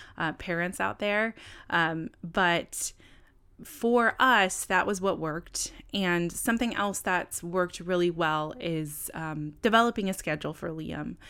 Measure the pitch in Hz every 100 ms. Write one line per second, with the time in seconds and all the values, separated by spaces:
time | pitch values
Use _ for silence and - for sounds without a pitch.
0 | - - 165 - - 170 175 190 190 208
1 | 208 208 226 - - - - 170 165 160
2 | 160 - 170 202 180 170 - - - -
3 | - - - _ _ - - - 233 240
4 | 226 - 254 226 190 - - 202 - 196
5 | 196 - 156 160 - - - - - 202
6 | 185 175 170 - - 233 240 - 202 190
7 | - 180 - - 170 185 175 - 175 180
8 | 175 170 160 156 151 247 180 160 151 -
9 | - - 160 151 151 - 233 226 240 233
10 | 196 190 - 151 151 160 165 160 160 147
11 | 151 175